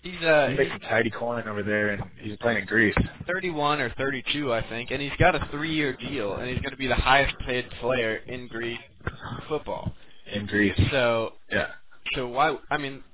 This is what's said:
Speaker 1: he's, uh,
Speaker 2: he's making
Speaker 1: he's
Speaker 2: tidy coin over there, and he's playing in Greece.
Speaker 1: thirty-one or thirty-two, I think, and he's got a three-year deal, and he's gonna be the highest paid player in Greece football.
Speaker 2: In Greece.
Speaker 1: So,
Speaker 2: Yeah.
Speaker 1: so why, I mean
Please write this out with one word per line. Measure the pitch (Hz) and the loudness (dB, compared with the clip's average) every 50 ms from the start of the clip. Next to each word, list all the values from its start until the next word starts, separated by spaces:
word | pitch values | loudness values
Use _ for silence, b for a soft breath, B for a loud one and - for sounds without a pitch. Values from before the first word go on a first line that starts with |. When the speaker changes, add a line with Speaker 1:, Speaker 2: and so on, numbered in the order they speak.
| - | -10
Speaker 1:
he's, | 180 180 170 | -10 -8 -2
uh, | 165 165 156 151 139 131 | 4 6 6 6 6 4
Speaker 2:
he's | 139 139 | 4 2
making | 135 131 - 101 | 2 2 2 -8
Speaker 1:
he's | - - | -4 0
Speaker 2:
tidy | 117 113 117 113 | 2 2 2 2
coin | 107 - 120 120 120 117 110 | 0 -2 -4 -2 -2 -4 -4
over | 110 107 104 98 | -4 -4 -4 -2
there, | 104 104 104 104 104 | 0 2 2 2 0
and | 101 98 101 95 - - | 0 -2 -6 -10 -10 -10
he's | - 107 104 | -10 -10 -8
playing | - - 117 113 104 | 0 0 2 2 2
in | 95 | 0
Greece. | 92 104 110 113 101 - - - - - - - | 2 4 6 6 6 6 4 2 2 0 -10 -6
Speaker 1:
thirty-one | - 180 185 185 180 165 151 147 147 147 147 | -4 -4 -2 -2 -2 -2 2 2 2 2 2
or | 135 117 - | 0 -4 -2
thirty-two, | - 131 139 139 127 113 - - 143 147 131 117 | -2 -2 -2 -2 -2 -2 -2 -2 0 0 0 0
I | 113 110 - | 0 0 -2
think, | 113 117 120 - | -6 -8 -6 -4
and | 123 135 | -4 -4
he's | 143 139 - | -4 -4 2
got | - 160 180 175 | 6 6 6 6
a | 143 - - | 4 -2 -4
three-year | 143 147 151 160 156 156 147 135 127 | -4 -4 -4 -2 0 0 0 0 -2
deal, | - 120 123 143 135 104 101 95 | -4 -6 -6 -4 -4 -2 -4 -4
and | - 120 | -4 -4
he's | 123 127 120 | -4 -4 -4
gonna | - 139 135 | -4 -6 -6
be | - 135 | -4 0
the | 127 120 | 0 2
highest | - - 131 131 139 135 131 - - | 2 6 6 6 6 6 4 0 -4
paid | - 135 123 127 - - - - | -4 -2 -2 -2 -4 -6 -10 -4
player | 123 120 131 127 117 110 110 - - | -2 0 0 2 0 0 -2 -4 -6
in | - 123 127 123 | -8 -10 -10 -10
Greece | 117 110 113 117 117 120 117 - - - - - - - - - - 120 - - - | -10 -8 -8 -6 -6 -6 -8 -12 -16 -20 -8 -8 -8 -8 -8 -10 -10 -10 -10 -6 -4
football. | 156 147 - - 95 - - - - b b b b b b - | -4 -4 -4 -4 -6 -4 -4 -6 -8 b b b b b b -8
Speaker 2:
In | - 104 101 | -6 -6 -4
Greece. | 101 - 104 104 98 90 - 92 - | 0 2 4 4 4 6 4 4 4
Speaker 1:
So, | 143 135 123 120 117 113 113 - - - - - | 4 4 4 4 4 2 0 -2 -6 -12 -10 -2
Speaker 2:
Yeah. | - 104 73 - - - - - - - - - - | -2 -2 -2 -2 -6 -14 -16 -18 -18 -12 -8 -6 -4
Speaker 1:
so | 143 127 | -4 -4
why, | 123 120 131 147 160 143 - - - | -2 2 2 2 2 2 -2 -4 -4
I | 139 | -2
mean | 147 143 135 139 135 135 - | -2 -2 -4 -8 -10 -16 -18